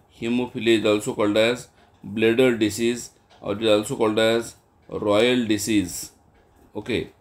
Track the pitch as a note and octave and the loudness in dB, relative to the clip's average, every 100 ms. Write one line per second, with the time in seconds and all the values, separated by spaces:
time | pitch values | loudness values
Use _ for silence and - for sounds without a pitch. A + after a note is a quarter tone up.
0 | _ - A#2 B2 B2 B2+ A2 A2+ G#2+ G#2+ | _ -10 -4 -4 -4 -2 2 2 2 0
1 | B2+ A2 G#2 G#2+ A2+ B2 - _ _ _ | -2 -2 0 2 2 0 -8 _ _ _
2 | G2+ G#2+ A2 A#2 C3 A2+ G#2+ G2+ A#2 A#2+ | -12 0 2 4 2 2 0 0 -2 -2
3 | - _ _ _ - G#2 A2+ G#2 A2 A#2 | -8 _ _ _ -8 -2 2 2 0 -2
4 | A2 G#2+ A2+ A#2 A#2 - _ _ - F#2 | 0 2 2 0 -4 -12 _ _ -14 -6
5 | G#2 G#2 A#2+ B2+ A2 G#2+ A2+ G#2+ F2+ - | 0 2 2 2 0 -2 0 0 0 -6
6 | - _ _ _ _ _ _ G#2 B2+ G2+ | -14 _ _ _ _ _ _ -14 -6 -6
7 | E2 _ | -6 _